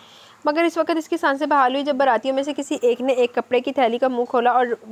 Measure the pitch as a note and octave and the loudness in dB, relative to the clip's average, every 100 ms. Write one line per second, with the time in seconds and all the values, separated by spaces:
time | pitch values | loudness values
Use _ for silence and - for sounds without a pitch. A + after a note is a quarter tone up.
0 | - - - - D4+ D4+ E4+ E4 D#4+ E4 | -20 -20 -20 -8 -2 0 0 0 -2 -2
1 | D4+ E4 D#4 C#4 D4 D4 B3+ C4+ C#4+ C4 | -4 -2 -2 0 0 2 2 0 -2 0
2 | C4+ A3 C4+ C4+ C#4 C#4+ C#4 C#4+ A#3+ A#3+ | 2 2 0 -2 -2 -4 -6 -2 0 0
3 | C4 B3+ A#3+ - - B3 C4+ C4+ A#3 A#3+ | 0 0 0 -2 -2 -2 0 0 0 2
4 | C4 A#3+ A#3+ B3+ A#3+ B3 B3 A#3 A3 | 0 -2 -2 0 2 2 0 -4 -10